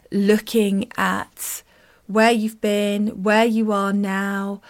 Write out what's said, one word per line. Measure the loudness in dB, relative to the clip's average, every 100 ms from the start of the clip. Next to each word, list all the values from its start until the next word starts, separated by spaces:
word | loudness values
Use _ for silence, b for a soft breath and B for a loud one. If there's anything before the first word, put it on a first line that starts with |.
| _
looking | 0 2 2 0 0 0 0 -4 -4
at | -2 -2 -8 -12 -12 -12 b b b b -4
where | 2 4
you've | 4 0 -2
been, | -2 0 0 0 -2 -2
where | 0 2 4
you | 2 0
are | 0 0
now, | 0 0 -2 -4 -4 -6 -8